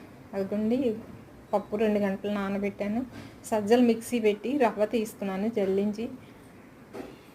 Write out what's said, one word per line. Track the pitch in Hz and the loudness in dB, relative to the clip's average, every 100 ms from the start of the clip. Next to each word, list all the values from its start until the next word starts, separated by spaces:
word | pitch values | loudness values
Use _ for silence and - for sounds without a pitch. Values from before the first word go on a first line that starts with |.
| - - - | -14 -20 -10
అదిగోండి, | 196 196 208 214 247 262 214 - - - - - | -6 -2 -2 0 2 0 -2 -8 -18 -20 -20 -4
పప్పు | 208 202 214 | -2 -2 0
రెండు | 220 208 | 2 4
గంటలు | 202 190 202 | 2 0 -2
నానబెట్టాను. | 208 196 196 202 196 208 220 262 - - - | -2 -2 -2 -2 -2 -2 -2 -4 -10 -16 -18
సజ్జలు | - 220 202 240 | -2 -2 4 6
మిక్సీ | 240 226 - 240 | 6 4 0 2
పెట్టి | 220 208 233 285 | 2 2 0 2
రవ్వ | 233 202 | 2 2
తీసుకున్నాను | 214 240 220 - 196 190 214 | 0 0 -2 -4 -4 -2 -2
జల్లించి. | 233 190 190 208 208 233 - - - - - - - - - - - - | 0 2 2 0 -2 -8 -10 -16 -20 -20 -20 -20 -20 -18 -14 -14 -16 -20